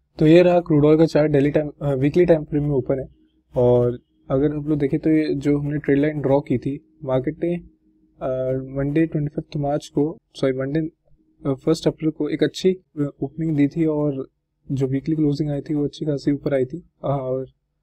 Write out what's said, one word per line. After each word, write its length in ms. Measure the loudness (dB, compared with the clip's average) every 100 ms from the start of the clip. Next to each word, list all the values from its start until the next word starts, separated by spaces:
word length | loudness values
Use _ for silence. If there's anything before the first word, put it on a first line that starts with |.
| _ 0
तो 80 | 6
ये 160 | 8
रहा 180 | 8 4
क्रूड 240 | 2 4
ऑयल 140 | 6 6
का 80 | 4
चार्ट, 260 | 4 2
Daily 180 | 2 2
time, 200 | 0 -2 -6
अ, 120 | -4
weekly 320 | 0 0 2 4
time 180 | 2
फ्रेम 180 | 2 -4
में 80 | 0
ओपन 280 | -2 -2 -4
है। 100 | -4 _ _ _ _ 0
और 420 | 4 4 2 -2 _ _ -4
अगर 200 | 0 0
हम 140 | -2
लोग 140 | -2 -2
देखें 220 | 0 0
तो 100 | 2
ये 240 | 2 0
जो 240 | -2 0 0
हमने 200 | -2 -4
trade 200 | 0 2
line 220 | 2 -2
draw 200 | 0 0
की 180 | 0 -4
थी, 400 | -4 -8 _ _
market 400 | -4 -2 -2 -4
ने, 280 | -4 -6 -10 _ _ _ _
अ, 160 | -10 -6 -4 -2 -4 -4 -4
Monday 300 | -2 0 0
ट्वेंटी 220 | -2 -4
फिफ्थ 220 | -6 -8 -6
March 360 | -4 -4 -4
को, 240 | -2 -2 -4 _
sorry, 180 | -4 -2
Monday, 280 | -2 -2 -4
अ, 760 | -4 _ _ _ _ _ -6
first 320 | -2 0 0 -2
April 240 | -2 -4
को 180 | -4 -4
एक 140 | -2
अच्छी, 300 | -2 0 -2
अ, 380 | -2 _ -6 -6 -6
opening 340 | -10 -6 -4 2
दी 120 | 0
थी 160 | 2
और 440 | -2 0 -2 -4 -10 _ _ _ -8
जो 140 | -4 -2
weekly 300 | -2 -4 0
closing 340 | 0 0 -4
आई 100 | -4
थी 140 | -4
वो 100 | -4
अच्छी 220 | -4 -4 -6
खासी 260 | -4 -2
ऊपर 220 | -2 -2
आई 100 | -2
थी, 180 | -2 -6 -16 _
अ, 40 | -6
और 380 | -4 -4 -6 -6 _ _ _